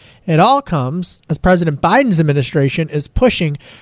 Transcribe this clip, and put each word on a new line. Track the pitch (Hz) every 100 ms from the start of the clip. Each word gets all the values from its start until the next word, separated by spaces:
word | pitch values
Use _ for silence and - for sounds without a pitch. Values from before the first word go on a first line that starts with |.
| - _ -
It | 160
all | 208 277
comes | 277 160 127 170 180 - _
as | 156
President | 180 180 170 143
Biden's | 165 226 277 165
administration | 156 143 131 156 139 - 160
is | 151 -
pushing | - - - 160 143 - -